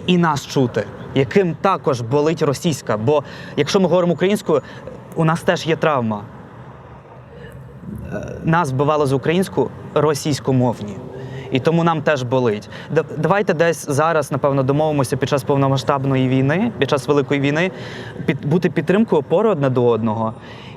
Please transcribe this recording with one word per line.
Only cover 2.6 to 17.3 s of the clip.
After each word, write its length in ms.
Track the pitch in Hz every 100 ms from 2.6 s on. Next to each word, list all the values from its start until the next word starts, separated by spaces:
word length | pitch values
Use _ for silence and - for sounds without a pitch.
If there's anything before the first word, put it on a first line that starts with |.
| 175 135 - 107
Бо 260 | 113 151 - - - -
якщо 220 | 143 202
ми 80 | 180
говоримо 260 | 180 175
українською, 480 | 156 185 208 - 143 - - - - - -
у 100 | 160
нас 160 | 165
теж 260 | - 170 156
є 80 | 151
травма. 480 | 165 139 113 104 104 - - - - - - - - - - - - - - - - - -
Е, 220 | - - -
нас 280 | 160 165 160
вбивали 340 | 131 143 151 143
за 100 | 135
українську 540 | 151 175 185 - 113 - -
російськомовні. 1000 | 156 147 147 156 139 - 131 123 104 104 - - - - - -
І 80 | 131
тому 240 | 160 165
нам 180 | 165 160
теж 220 | 147 147
болить. 460 | 123 131 123 104 - - -
Д-, 120 | 147 156 135
давайте 360 | 160 196 214
десь 360 | 156 170 151 -
зараз, 420 | 139 156 160 135
напевно, 320 | 143 147 139
домовимося 540 | 131 143 156 147 131 135
під 120 | 135
час 140 | 143
повномасштабної 840 | - 139 135 135 123 143 135 131 131
війни, 420 | 131 139 165 233 -
під 120 | -
час 180 | 143 131
Великої 320 | 143 135